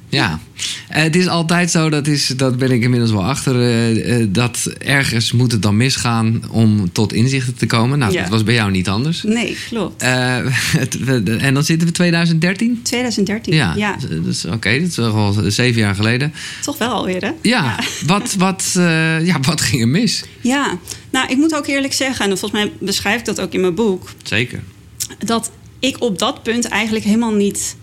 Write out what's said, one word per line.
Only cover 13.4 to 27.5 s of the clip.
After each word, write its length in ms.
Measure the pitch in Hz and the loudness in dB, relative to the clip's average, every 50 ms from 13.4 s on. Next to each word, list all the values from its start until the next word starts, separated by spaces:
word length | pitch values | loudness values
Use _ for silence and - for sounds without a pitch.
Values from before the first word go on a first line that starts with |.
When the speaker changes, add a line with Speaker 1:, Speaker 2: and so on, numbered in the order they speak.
| - - 175 | -2 0 0
Speaker 1:
Ja, 200 | 160 127 85 80 | 2 2 2 0
Speaker 2:
ja. 200 | 202 208 208 175 - 135 - | 0 -2 -2 -2 -4 -4 -4
Speaker 1:
dus, 340 | - 80 85 - - - - | -4 -4 -2 -2 -4 -4 -4
dus, 100 | - 117 | -4 -4
oké, 260 | 110 - 95 113 135 | -4 0 0 0 0
dat 80 | 180 180 | 0 -2
is 80 | 165 | -2
wel 180 | - 120 113 107 | 0 0 0 2
al 200 | 110 104 101 101 107 95 | 2 2 2 2 2 0
zeven 340 | 92 101 - 123 123 117 117 | 0 0 2 2 2 2 2
jaar 140 | 110 101 98 | 2 2 2
geleden. 380 | 92 107 110 120 127 143 156 156 - - - - - - | 0 0 0 2 0 0 -2 -4 -6 -12 -12 -10 -8 -6
Speaker 2:
Toch 160 | - 277 - | -6 -4 -2
wel 120 | - 247 | -2 -2
alweer, 300 | 240 190 - 202 185 180 - | -2 -2 -2 -2 -4 -4 -4
hè? 80 | 160 160 - - | -4 -6 -2 0
Speaker 1:
Ja, 200 | 196 240 240 - | 0 2 2 2
Speaker 2:
Ja. 160 | - 208 - 247 - - - - | 0 -2 -4 -4 -6 -6 -6 0
Speaker 1:
wat, 280 | 139 185 202 - 349 - 196 | 0 0 0 0 -2 0 0
wat, 340 | 185 190 190 - - - - | 2 2 0 0 -4 -2 0
eh, 500 | 185 180 170 160 160 160 160 160 160 160 | 2 2 4 4 2 2 2 0 0 0
ja, 140 | 180 170 - | -2 -2 0
wat 200 | 135 143 156 - | 0 0 0 0
ging 220 | - - - 117 113 | 0 0 0 2 2
er 60 | 117 | 2
mis? 360 | 135 190 247 202 - - - - - - | 2 2 2 0 0 -2 -6 -12 -18 -6
Speaker 2:
Ja, 380 | - 233 262 285 269 202 170 185 - - - - - - | -2 0 0 2 0 -2 -4 -6 -8 -12 -14 -14 -12 -4
nou, 180 | - 262 262 - | -2 -2 0 0
ik 60 | 262 | 2
moet 180 | 254 294 320 311 | 2 2 2 2
ook 120 | 294 277 | 0 -2
eerlijk 260 | 294 277 277 269 269 269 | -2 -2 -2 -2 -2 -2
zeggen, 380 | - 269 262 254 - 226 196 | -2 -2 -2 -2 -2 0 0
en 80 | 196 185 | 0 -2
volgens 240 | - 208 - 214 208 | -4 -4 -2 -2 -2
mij 100 | 202 - - | -2 -4 -6
beschrijf 380 | 170 190 202 - - 202 214 240 | -6 -4 -4 0 0 0 0 0
ik 60 | 233 | 0
dat 160 | 226 196 - | -4 -4 -4
ook 120 | 190 175 170 | -4 -4 -2
in 80 | 190 | 0
mijn 140 | 185 185 170 | 0 0 2
boek, 360 | 175 233 214 185 175 - - - - - | 2 0 0 0 -2 -6 -12 -18 -16 -8
Speaker 1:
Zeker. 400 | - - 107 123 - - 101 - - - - - - - - - - - - | -4 -2 -2 -2 -2 -4 -10 -12 -12 -18 -20 -20 -20 -12 -12 -12 -12 -10 -8
Speaker 2:
dat 320 | - 196 226 226 226 - - - - - - - | -4 -2 -2 -2 -2 -6 -12 -14 -20 -20 -10 -4
ik 160 | - 262 262 - - | -4 -4 -2 -2 -2
op 160 | 240 196 - | -4 -2 0
dat 240 | 208 233 277 - - | -2 -2 -2 -4 -4
punt 220 | 233 226 240 220 | -4 -2 -2 -2
eigenlijk 400 | - - 196 220 220 220 220 214 | -2 -2 -2 -2 0 -2 -2 2
helemaal 280 | 214 208 226 240 226 214 | 2 2 2 2 2 2
niet 420 | 208 202 202 | 2 2 2